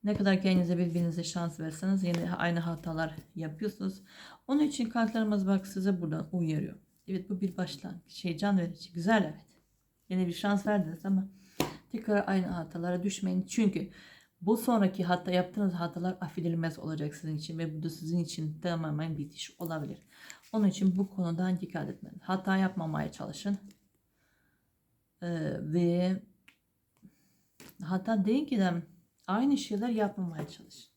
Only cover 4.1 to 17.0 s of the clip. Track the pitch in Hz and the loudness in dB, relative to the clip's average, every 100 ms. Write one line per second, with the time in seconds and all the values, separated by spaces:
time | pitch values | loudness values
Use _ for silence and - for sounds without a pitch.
4.1 | - - - - 285 294 - 226 240 226 | -20 -20 -18 0 2 4 2 -2 2 2
5.1 | 226 214 208 190 196 190 190 190 185 165 | 2 2 2 4 2 0 -2 2 2 0
6.1 | 156 156 180 165 156 - - _ _ - | -2 -2 0 2 0 -2 -8 _ _ -6
7.1 | 190 185 185 190 - 180 - - - _ | -6 -4 -2 -2 -2 -6 -6 -12 -14 _
8.1 | - 180 165 202 190 170 - - 170 170 | -6 -4 0 2 2 2 -6 -12 -4 4
9.1 | 220 160 - - _ _ _ _ _ _ | 4 4 -4 -18 _ _ _ _ _ _
10.1 | 185 180 170 202 202 202 208 160 165 196 | 0 0 0 0 2 2 2 0 -4 0
11.1 | 190 190 - - - - - _ 220 - | 2 0 -8 -20 -2 -2 -2 _ -8 2
12.1 | 208 - 190 180 175 156 170 175 180 196 | 2 4 0 0 -4 -6 -4 -2 0 -2
13.1 | 190 185 185 190 - 214 165 190 - - | -2 0 0 0 2 2 2 -6 -10 -20
14.1 | - _ _ 175 226 - 226 190 - 175 | -20 _ _ 0 2 4 4 4 2 0
15.1 | 180 - 180 180 - 196 175 170 170 180 | 0 2 0 0 0 -2 0 -4 -2 -4
16.1 | 185 175 - 170 165 165 156 156 156 | -4 -6 -4 -2 0 -2 -4 -6 -4